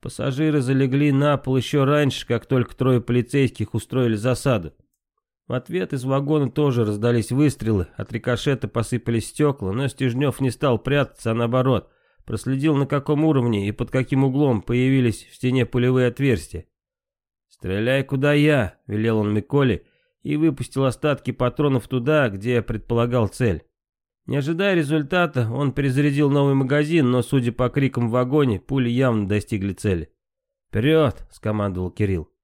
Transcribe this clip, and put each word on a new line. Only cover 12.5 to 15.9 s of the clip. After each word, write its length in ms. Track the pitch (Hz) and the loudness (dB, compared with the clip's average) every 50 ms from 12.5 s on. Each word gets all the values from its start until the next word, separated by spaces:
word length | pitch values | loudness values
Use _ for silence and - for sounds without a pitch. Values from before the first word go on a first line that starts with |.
| 135 135 139 160 151 | -4 0 0 2 2
на 100 | 139 139 | 2 0
каком 380 | 135 147 143 135 - 151 143 156 | 0 -2 -4 0 0 0 2 2
уровне 440 | 160 151 135 120 120 113 101 98 101 | 2 2 2 2 2 0 0 -2 -4
и 40 | |
под 180 | 104 - 123 - | -4 -4 -8 -2
каким 340 | - 131 127 - 143 135 135 | -2 -4 -2 0 0 2 2
углом 380 | 135 127 139 147 139 120 101 | 2 2 2 2 2 2 0
появились 640 | - - 120 123 127 131 135 135 123 117 104 - - - | -2 -2 -2 0 2 2 2 2 2 0 -2 -4 -10 -20
в 40 | - | -14
стене 320 | - - 127 123 131 120 | -4 -2 0 0 0 0
пулевые 400 | - - 123 120 127 | 0 0 0 2 2